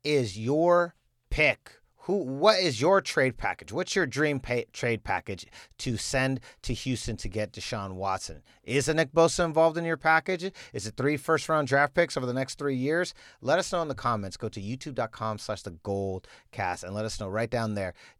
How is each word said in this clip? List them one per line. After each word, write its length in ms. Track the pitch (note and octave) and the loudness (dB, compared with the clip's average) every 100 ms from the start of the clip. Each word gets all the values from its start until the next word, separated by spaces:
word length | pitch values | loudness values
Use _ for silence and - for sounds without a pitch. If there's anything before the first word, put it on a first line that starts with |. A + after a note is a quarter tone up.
is 340 | D3 D3 A2+ G2 | 0 2 2 -2
your 560 | A2+ D3+ F3 F3 F3 - _ _ - | 0 2 6 4 4 -4 _ _ -4
pick? 420 | - D3 G#2+ - - _ _ | 2 2 2 -6 -20 _ _
Who? 160 | - G3+ | -2 -2
What 420 | C3 C3+ G3+ G3 | -2 4 6 6
is 200 | F3+ A2 | 4 2
your 200 | D3+ G3 | 4 4
trade 360 | - - C3 - | 4 2 2 0
package? 360 | G#2 E2+ E2 | -4 -4 -6
What's 240 | A#2+ F3+ G3 | -6 -2 0
your 100 | D3 | 0
dream 320 | C3 D3+ C#3 | 2 0 0
pa-, 240 | - A#2+ - | -2 -2 -4
trade 300 | - A#2+ A2+ | -4 -2 -2
package 440 | - F#2 - F#2+ - - - - | -2 -4 -4 -10 -12 -20 -20 -10
to 180 | - A2 | -6 -4
send 440 | - C3+ C3 C3 - - | -2 0 0 -2 -8 -12
to 100 | - | -6
Houston 440 | A#2 C3 B2 - G#2+ | -4 -4 -4 -4 -6
to 100 | G#2+ | -6
get 240 | G#2+ G#2 | -4 -6
Deshaun 440 | - - A2+ G2 F#2 | -8 -8 -6 -6 -6
Watson? 460 | G2 F#2+ - D2+ _ _ | -4 -4 -6 -14 _ _
Is 260 | - C3+ D3+ | -2 0 2
a 60 | |
Nick 180 | D#3 C3+ | 2 2
Bosa 320 | D#3+ E3 - | 4 4 4
involved 320 | E3+ D#3 E3 D#3+ | 0 4 4 4
in 80 | |
your 140 | E3 D#3+ | -2 0
package? 520 | D#3+ D#3+ F3 F3+ F#3 - - | 4 4 4 -4 -6 -12 -12
Is 140 | B2 G#2+ | -10 -8
it 100 | - | -2
three 200 | C3+ D3 | 0 0
first-round 500 | - D#3 - D#3 C3 | 2 0 2 0 4
draft 260 | C#3 C#3+ | 4 4
picks 240 | - E3+ - | 4 2 0
over 80 | |
the 80 | B2+ | -2
next 240 | B2+ C3+ - | -2 -4 -4
three 200 | C#3+ C3 | -2 0
years? 360 | C3+ E3 F3+ - - - | 0 0 -2 -6 -20 -6
Let 160 | A#2 E3 | 2 2
us 140 | F3+ | 2
know 100 | F3+ | -2
in 60 | D#3+ | -2
the 60 | |
comments. 420 | C3+ A#2+ A2 G2 - | -2 -2 -2 -4 -8
Go 120 | A2 | -8
to 120 | - | -8
youtube 340 | G2 C3 D3+ | -8 -8 -6
dot 160 | B2 A2+ | -6 -6
com 280 | - A2 G#2+ | -4 -6 -6
slash 240 | - G#2 | -6 -8
the 100 | G2+ | -8
goldcast 1120 | E2 - G2 G2 F#2 - - _ - F#2 F2 | -10 -4 -4 -2 -6 -10 -20 _ -6 -4 -4
and 100 | F2+ | -6
let 100 | G2+ | -6
us 140 | A2 - | -4 -6
know 80 | G2+ | -6
right 220 | G#2 A#2 | -4 -2
down 240 | A#2+ A2 | -2 -2
there. 180 | G#2 F#2 - - _ | -2 -4 -8 -18 _